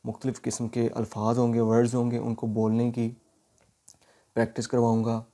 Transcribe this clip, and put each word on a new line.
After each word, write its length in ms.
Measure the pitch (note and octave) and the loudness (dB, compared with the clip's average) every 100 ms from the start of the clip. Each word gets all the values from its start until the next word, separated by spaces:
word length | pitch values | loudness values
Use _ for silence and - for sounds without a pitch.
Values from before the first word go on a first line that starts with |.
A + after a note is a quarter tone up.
| A#2 | -10
मुख्तलिफ़ 360 | G#2+ B2+ - | -6 -6 -4
किस्म 260 | B2 - A#2 | -6 -6 -4
के 220 | A#2+ A#2 | -2 -2
अल्फाज 480 | - G#2+ A2 G#2+ A#2 | -2 -6 -2 0 2
होंगे, 220 | A#2+ A#2 | 2 2
वर्ड्स 360 | A2+ A2+ A#2+ B2 | 4 4 4 2
होंगे, 220 | A#2+ A#2 | -2 -2
उनको 300 | A2+ A2+ A2+ | -4 -4 -2
बोलने 440 | G#2+ A2 A2 A#2+ | 0 2 2 0
की 260 | A#2 A#2 B2 _ _ _ _ _ _ - - _ _ _ - | 0 -4 -6 _ _ _ _ _ _ -20 -20 _ _ _ -2
प्रैक्टिस 320 | A2+ - A2+ | 0 -2 -2
करवाऊंगा 580 | B2 A#2 A2+ A2+ A2+ A2+ | 2 4 2 0 -2 -6